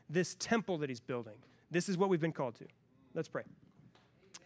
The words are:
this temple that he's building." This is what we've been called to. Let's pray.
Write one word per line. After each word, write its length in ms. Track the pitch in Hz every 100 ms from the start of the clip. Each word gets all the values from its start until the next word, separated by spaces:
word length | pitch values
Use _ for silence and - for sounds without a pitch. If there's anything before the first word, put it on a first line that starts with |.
| -
this 260 | 160 175 -
temple 400 | - 233 190 175
that 100 | 147
he's 120 | 123
building." 360 | - 127 113 107 - - -
This 180 | 165 175
is 120 | 180
what 100 | 196
we've 100 | 175
been 120 | 165
called 240 | 151 131 117
to. 100 | - - _ _ -
Let's 140 | 165 160
pray. 160 | 139 - - - - - - - _ - -